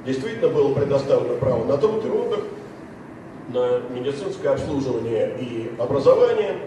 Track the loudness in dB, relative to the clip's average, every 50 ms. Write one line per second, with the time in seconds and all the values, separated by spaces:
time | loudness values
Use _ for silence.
0 | -2 -4 -4 -2 -4 -6 -4 0 0 2 4 4 4 4 4 2 2 2 2 0
1 | 4 4 2 2 2 0 -2 0 0 0 2 2 2 0 2 2 2 2 2 0
2 | -2 0 0 0 0 0 -2 -4 -4 -8 -12 -12 -14 -16 -16 -16 -16 -18 -16 -18
3 | -18 -18 -18 -18 -18 -16 -16 -16 -12 -4 -2 0 2 2 2 0 -2 -4 -8 -4
4 | -4 -4 -4 -4 -6 -8 -6 -2 0 0 0 0 0 -2 -2 -2 -2 -2 -2 -2
5 | -2 0 0 0 0 0 -2 -6 -6 -6 -6 -6 -6 -6 -4 -4 -2 0 0 4
6 | 6 6 8 8 6 4 4 2 0 -2 -2 -6 -8